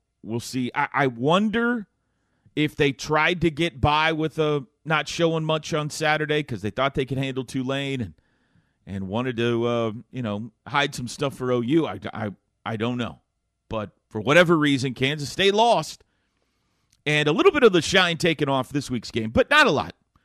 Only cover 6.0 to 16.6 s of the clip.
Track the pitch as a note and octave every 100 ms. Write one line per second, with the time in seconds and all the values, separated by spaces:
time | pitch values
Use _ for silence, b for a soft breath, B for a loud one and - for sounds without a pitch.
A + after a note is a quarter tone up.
6 | D#3 D3+ D3+ D3+ C#3+ G#2+ G#2 A2+ C3+ D3+
7 | C3 C3 C3+ C3 B2+ C3+ B2+ C3+ C#3 C3+
8 | G2+ - _ _ _ _ _ _ - G2
9 | F#2+ G#2+ B2+ A2+ A#2 A#2 A#2+ A#2+ A2+ A2
10 | - B2+ A#2 G#2 A#2 - - C#3+ C#3+ C#3
11 | A#2+ - C#3+ - B2+ B2 A#2+ D#3+ C3 G2
12 | G#2 - A2 F#2 _ _ - A2+ A#2 B2
13 | G#2+ C#2+ _ _ _ _ _ A2 G2+ -
14 | _ G#2+ G#2 D#3 E3+ E3+ D3 C3+ C3+ A#2+
15 | C3 D3+ C#3+ - G3 G3+ A#3 F#3+ D3+ -
16 | _ _ _ _ _ _